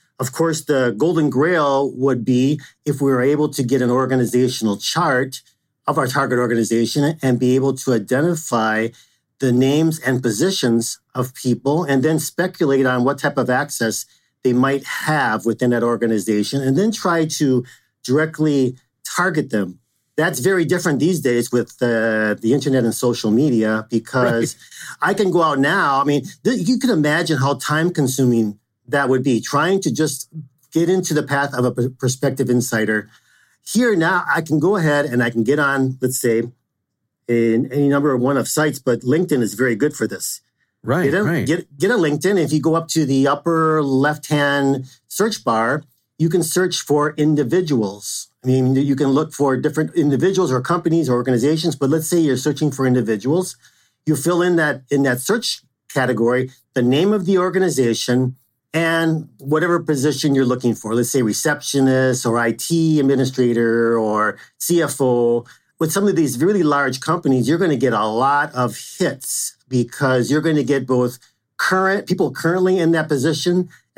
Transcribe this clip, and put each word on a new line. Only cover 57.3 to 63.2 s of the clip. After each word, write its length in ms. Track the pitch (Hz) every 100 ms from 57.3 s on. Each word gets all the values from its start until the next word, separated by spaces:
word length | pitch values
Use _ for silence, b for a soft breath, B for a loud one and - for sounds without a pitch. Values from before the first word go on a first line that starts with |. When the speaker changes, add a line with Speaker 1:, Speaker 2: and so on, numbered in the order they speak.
| 190
Speaker 1:
organization 1000 | 185 180 180 131 120 110 - 123 127 127 _ _ _
and 560 | 160 165 165 165 160 - -
whatever 400 | 135 156 175 170
position 560 | 156 139 147 135 151
you're 120 | 135 123
looking 280 | 127 120
for. 200 | 113 107
Let's 160 | 117 117
say 100 | 135
receptionist 1040 | 110 101 156 143 - 143 135 131 131 127
or 140 | 120 117
I 140 | 117
T 460 | 113 - 170 160 151
administrator 1000 | 135 135